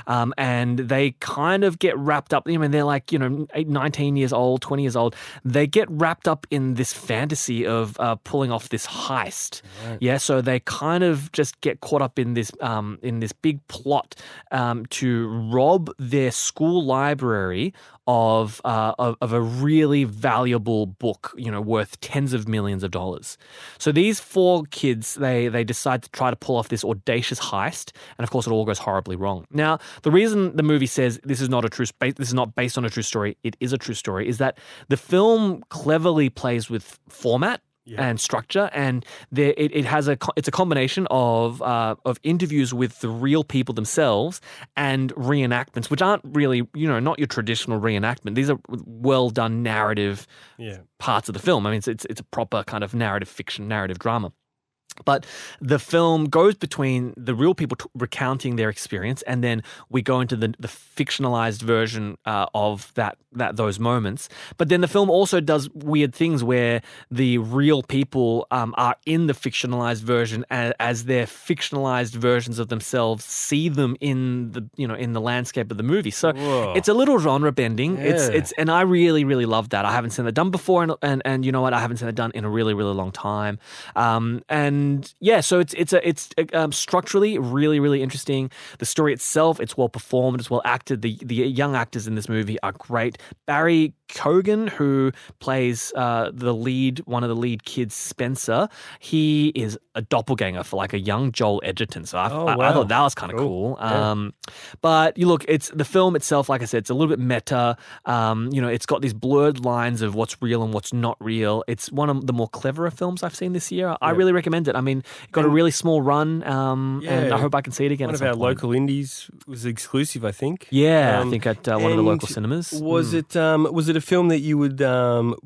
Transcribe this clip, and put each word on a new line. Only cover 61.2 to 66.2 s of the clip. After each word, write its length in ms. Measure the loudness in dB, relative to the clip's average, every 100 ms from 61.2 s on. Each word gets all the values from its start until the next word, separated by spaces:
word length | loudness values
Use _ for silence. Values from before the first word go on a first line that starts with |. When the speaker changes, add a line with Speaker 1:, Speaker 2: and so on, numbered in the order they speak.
| -2 0 -2 -2
Speaker 1:
version, 540 | 0 2 2 -2 -6 -8 -4
uh, 200 | -2 -2
of 380 | 0 0 -2 -8
that, 220 | -4 -4 -6 _
that, 240 | -6 -4 -2
those 220 | -2 0
moments. 500 | 0 0 -2 -6 -10 -16 -10 -2
But 100 | 2
then 120 | 4
the 80 | 4
film 200 | 4 4
also 300 | 4 4 2
does 280 | 2 2 0
weird 440 | -8 0 2 2
things 300 | 2